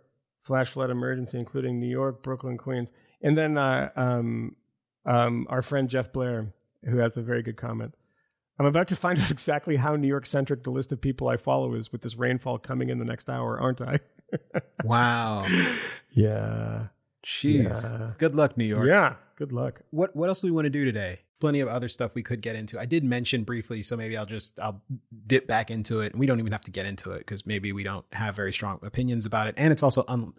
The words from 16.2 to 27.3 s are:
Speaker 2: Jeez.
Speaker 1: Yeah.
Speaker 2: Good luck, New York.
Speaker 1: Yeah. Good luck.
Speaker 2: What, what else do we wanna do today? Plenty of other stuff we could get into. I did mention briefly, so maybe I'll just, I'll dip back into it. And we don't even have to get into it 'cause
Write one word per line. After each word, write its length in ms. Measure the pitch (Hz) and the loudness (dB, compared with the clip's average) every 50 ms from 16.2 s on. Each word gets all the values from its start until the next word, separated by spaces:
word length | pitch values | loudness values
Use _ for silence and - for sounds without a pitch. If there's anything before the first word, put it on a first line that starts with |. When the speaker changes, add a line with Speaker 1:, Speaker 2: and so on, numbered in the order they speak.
| 107 107 107 107 107 110 110 110 110 110 110 110 110 104 _ _ _ _ _ _ - | 4 4 2 -2 -4 -4 -4 -4 -6 -6 -6 -6 -8 -10 _ _ _ _ _ _ -12
Speaker 2:
Jeez. 600 | - - - - 147 147 139 113 90 - - - | -10 -8 -2 2 4 4 4 4 4 2 -2 -4
Speaker 1:
Yeah. 280 | 113 117 113 113 113 110 | -6 -6 -6 -6 -8 -2
Speaker 2:
Good 160 | - 160 160 139 | 0 0 2 4
luck, 220 | 151 147 131 - | 6 4 4 4
New 80 | 117 113 | 2 2
York. 220 | 107 104 110 120 | 2 4 4 6
Speaker 1:
Yeah. 280 | 139 185 208 165 127 117 - - _ _ | 6 8 8 6 4 2 -2 -18 _ _
Good 140 | - 147 139 | -10 -8 -4
luck. 300 | 123 120 135 127 - - - - | -4 -4 -4 -4 -6 -10 -16 -6
Speaker 2:
What, 260 | 151 156 185 190 - | 0 0 0 0 2
what 140 | 147 170 185 | 0 0 0
else 100 | 185 - | 0 2
do 60 | 190 | 2
we 40 | 180 | 2
wanna 180 | 165 160 151 147 | 2 4 2 2
do 160 | 139 147 139 | 2 2 2
today? 340 | 127 107 107 98 90 87 - _ _ _ - | 2 2 0 -4 -4 -6 -10 _ _ _ 0
Plenty 180 | 156 151 143 143 | 2 2 4 4
of 80 | 135 | 2
other 220 | 113 120 123 123 117 | 0 0 -2 -2 -4
stuff 260 | - - 123 113 - | -4 -2 -4 -4 -2
we 80 | 123 110 | -6 -4
could 160 | - 120 110 | -4 -4 -4
get 140 | 107 117 110 | -4 -6 -6
into. 240 | 110 107 104 - - | -6 -8 -8 -8 -6
I 60 | 117 | -2
did 180 | 120 165 170 143 | 0 2 2 4
mention 400 | 123 123 123 120 - 135 120 107 | 2 2 2 0 0 0 0 0
briefly, 380 | 123 120 117 107 - 117 107 101 | -2 -4 -6 -4 -6 -6 -4 -2
so 140 | - 120 | -2 -2
maybe 180 | 117 113 110 110 | -2 -4 -6 -4
I'll 100 | 107 107 | -6 -6
just, 300 | 101 113 104 - - - - | -6 -6 -6 -6 -6 -6 -6
I'll 220 | 98 110 98 101 _ - 131 117 _ _ 117 110 104 | -6 -6 -6 -8 _ -10 -10 -10 _ _ -20 -14 -2
dip 180 | 104 131 131 - | 2 2 2 4
back 240 | - 113 113 110 - | 2 0 0 0 -2
into 300 | 113 110 104 - 113 110 | -4 -6 -4 -2 -2 -2
it. 140 | 107 104 - | -2 -2 -2
And 60 | 120 | 0
we 40 | 139 | 2
don't 140 | 135 123 113 | 2 2 2
even 140 | 113 107 104 | 0 -2 -4
have 80 | 104 | -6
to 100 | - - | -8 -8
get 140 | - 95 95 | -8 -6 -6
into 260 | 101 98 - - 92 | -6 -6 -8 -8 -10
it 140 | 92 - - | -10 -10 -10
'cause 180 | - | -10